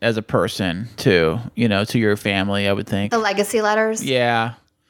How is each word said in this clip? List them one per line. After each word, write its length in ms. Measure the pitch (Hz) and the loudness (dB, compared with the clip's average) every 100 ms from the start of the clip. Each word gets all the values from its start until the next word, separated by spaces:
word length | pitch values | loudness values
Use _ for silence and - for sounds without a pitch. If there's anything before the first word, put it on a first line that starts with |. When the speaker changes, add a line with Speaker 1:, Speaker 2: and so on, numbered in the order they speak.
Speaker 1:
as 160 | 117 110 | -2 -2
a 40 | |
person, 640 | 107 117 90 - 95 85 117 - | 0 0 0 -2 -4 -4 -8 -2
too, 420 | - 90 80 113 120 - | 2 4 4 0 -6 -2
you 100 | 117 | 0
know, 180 | 98 107 | 0 0
to 120 | 123 | 0
your 180 | 107 104 | 2 0
family, 520 | 104 98 98 101 101 | 0 -2 -2 0 0
I 60 | |
would 120 | 101 104 | -2 -2
think. 240 | 98 104 | -4 -2
Speaker 2:
The 80 | 233 | -2
legacy 440 | 214 196 202 233 | 0 0 0 0
letters? 420 | 214 214 220 220 | 0 2 0 -2
Speaker 1:
Yeah. 480 | - 127 120 117 113 117 _ _ _ | 0 0 2 2 0 -6 _ _ _